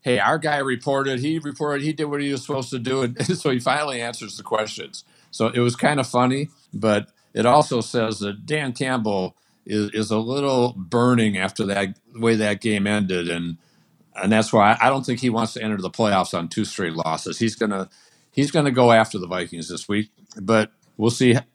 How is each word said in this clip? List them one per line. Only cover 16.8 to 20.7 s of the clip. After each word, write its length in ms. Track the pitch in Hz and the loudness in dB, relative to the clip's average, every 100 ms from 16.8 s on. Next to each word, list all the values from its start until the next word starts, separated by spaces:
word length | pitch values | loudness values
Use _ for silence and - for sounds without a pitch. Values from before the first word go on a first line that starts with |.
| 90 | -4
losses. 440 | 82 80 80 92 - | -4 -4 -4 -6 -2
He's 160 | 113 | -2
gonna, 360 | 107 110 98 95 _ _ _ _ | 0 -2 -2 -8 _ _ _ _
he's 180 | - 143 | -2 0
gonna 200 | 170 143 | 2 2
go 200 | 123 120 | 4 8
after 280 | 113 110 104 | 8 6 -2
the 80 | 90 | -6
Vikings 420 | 92 87 87 80 | -6 -6 -8 -10
this 180 | 87 - | -10 -2
week, 240 | 104 107 _ _ - | -2 -2 _ _ -12
but 320 | 95 110 107 | 2 2 2